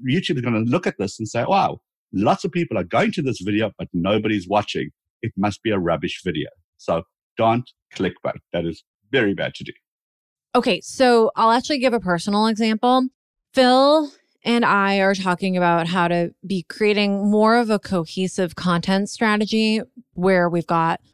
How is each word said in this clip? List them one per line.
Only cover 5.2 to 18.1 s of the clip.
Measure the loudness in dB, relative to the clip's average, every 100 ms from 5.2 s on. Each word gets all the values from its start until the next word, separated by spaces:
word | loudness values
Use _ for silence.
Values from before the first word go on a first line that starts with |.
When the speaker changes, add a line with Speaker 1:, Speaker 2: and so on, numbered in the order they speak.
Speaker 1:
It | -10 -4
must | -4 -2
be | -2
a | -2
rubbish | 0 -2 -4 -8
video." | -6 -6 -8 -12 _ _
So | -4 -4 -4 _ _ -2
don't | 2 0 -2 _ _ -4
clickbait. | -4 -4 -8 -8 _
That | -6 -4
is | -8 _ _ _
very | 0 0
bad | 0 -4 -8
to |
do. | -16 -18 _ _ _ _ _ _ _ 0
Speaker 2:
Okay, | 0 -2
so | -4 0 4 4 4 2
I'll | 2
actually | 2 0 -2
give | 0
a | 0
personal | 0 -2 0 0 2
example. | 2 0 0 2 2 0 _ _ _ _
Phil | 2 4 6 6 4 0 -8 _ _
and | -2 0 2
I | 2 2 2
are | 2 0
talking | -2 -2 -2 0
about | 2 2 0
how | 0 0
to | 0 -2 -6 -6
be | -6
creating | -6 -2 0 2 0 0 2
more | 4 4 4
of | 2
a | -2
cohesive | -2 -4 -4